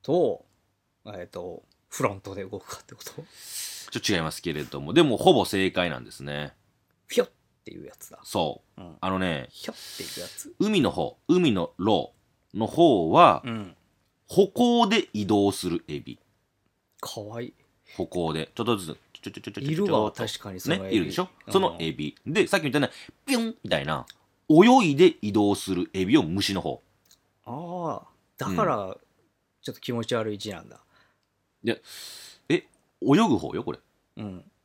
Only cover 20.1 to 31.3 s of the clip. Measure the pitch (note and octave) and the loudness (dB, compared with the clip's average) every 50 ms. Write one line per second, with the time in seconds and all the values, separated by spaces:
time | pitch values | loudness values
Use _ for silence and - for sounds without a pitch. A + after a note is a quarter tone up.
20.1 | - - A#2 G#2+ - - - G#2 F#2+ F#2 - - E3 F#3+ - - F#3 G#2 F2 - | -4 -6 -8 -8 -8 -10 -12 -12 -14 -8 -4 -4 -4 -4 -2 0 0 0 0 0
21.1 | - - F#3 F#3 _ _ - - - G3 G3+ - E2 E2+ E2 D#2+ D2+ - D2+ D2 | -4 -6 -6 -6 _ _ -16 2 2 2 2 2 -2 -4 -6 -6 -4 -4 -6 -8
22.1 | - _ _ - D#3 F3+ G3 - - F#3+ D#3 C#3+ A2+ D3+ C#3 A2 - - - - | -8 _ _ -2 0 0 2 2 2 0 0 0 0 0 0 0 -4 -10 -20 -20
23.1 | _ _ _ - C4+ A#3 A3+ A3+ A3+ _ _ - - D3 C#3 D3 D#3+ C#3 - - | _ _ _ -2 -2 -2 -2 -4 -8 _ _ -2 -2 -2 -2 -2 -6 -6 -6 -12
24.1 | - _ _ _ _ _ _ _ D3+ D#3 G3+ A#3+ B3 C4+ G#3+ D#3+ C#3 C#3 F3+ F3+ | -18 _ _ _ _ _ _ _ 8 10 10 10 10 8 6 4 4 6 6 6
25.1 | - - - G#2 G2 A2 G#2 G2+ G2+ - - F#2+ F#2+ F2 F2+ - _ F#2+ F#2 F#2 | 6 2 -6 -2 2 2 4 4 2 0 -2 -4 -2 -2 -2 -4 _ -4 0 4
26.1 | B2 D#3 G2+ D#2 E2+ G2 F#2+ - G2 F2+ - D#2+ C2 - _ _ _ _ _ _ | 4 4 4 2 -2 -2 -2 -2 -2 -4 -4 -6 -8 -8 _ _ _ _ _ _
27.1 | _ _ _ _ _ _ _ - A#2 C#3+ E3+ E3+ F3 F3+ E3+ D#3 A#2+ - - - | _ _ _ _ _ _ _ -14 -12 -12 -12 -10 -10 -8 -6 -6 -6 -8 -10 -16
28.1 | _ _ _ _ _ _ C#3 C#3+ F#3+ G3 G#3+ F3 C3+ A2 G2 F#2+ G2 - _ _ | _ _ _ _ _ _ -6 -4 -2 0 0 0 0 -2 -4 -8 -12 -14 _ _
29.1 | _ _ _ _ _ _ _ _ _ _ _ - A2+ - - - B2 A#2 A2+ - | _ _ _ _ _ _ _ _ _ _ _ -14 -12 -10 -8 -6 -6 -6 -4 -4
30.1 | B2 A#2 A2 A2 G#2+ G2+ - G#2+ F#2+ E2 - A1+ A1+ - _ _ _ _ _ _ | -4 -4 -2 -4 -6 -8 -10 -10 -12 -12 -14 -20 -20 -20 _ _ _ _ _ _
31.1 | _ _ _ _ | _ _ _ _